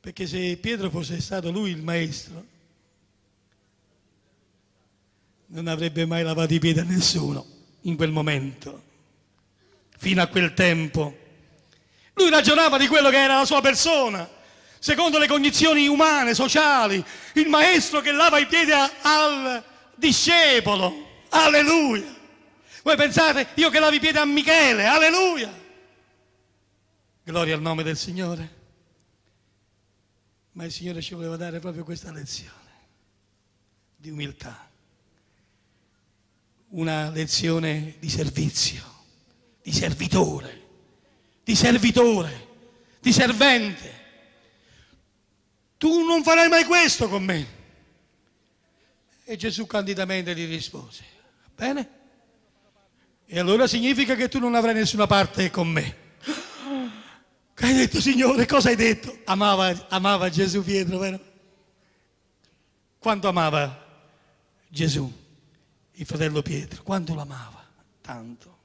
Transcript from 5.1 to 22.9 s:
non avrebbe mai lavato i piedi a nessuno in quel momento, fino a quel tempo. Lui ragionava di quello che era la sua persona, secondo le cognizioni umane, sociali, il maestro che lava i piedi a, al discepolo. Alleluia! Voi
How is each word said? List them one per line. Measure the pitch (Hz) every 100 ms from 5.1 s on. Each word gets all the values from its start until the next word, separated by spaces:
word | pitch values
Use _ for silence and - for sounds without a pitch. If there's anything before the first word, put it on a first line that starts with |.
| _ _ _ _
non | 160 165
avrebbe | 160 165 151 165
mai | 165
lavato | 165 160 165
i | 165
piedi | 160 160
a |
nessuno | 170 185 170 170 143 139 - - _ _
in | 185
quel | 160 160
momento, | 156 151 143 135 127 - - _ _ _ _ _ _ _ _ _ _ _ _
fino | 185 185
a | 175
quel | 190 175
tempo. | - 180 165 160 160 147 135 - _ _ _ _ _ _ _ _
Lui | - 359
ragionava | 311 294 302 320 269
di | 262
quello | 302 277
che | 269
era | 269 269
la |
sua | 269 285
persona, | 269 277 330 320 254 196 170 - - _ _ _
secondo | - 302 339 302
le | 294
cognizioni | 285 277 - 311 302 285
umane, | 285 311 294 240
sociali, | 233 262 302 302 277 214 196 - - -
il | - 311
maestro | 302 320 359 - 302
che | 277
lava | 285 339 302
i | 285
piedi | 330 302
a, | 294 277 277
al | 294 302 302 285 262 247 220 - _
discepolo. | - 294 - - 339 320 247 208 202 180 294 - - _
Alleluia! | 320 311 294 294 330 294 220 - 131 - _ _ _ _ -
Voi | -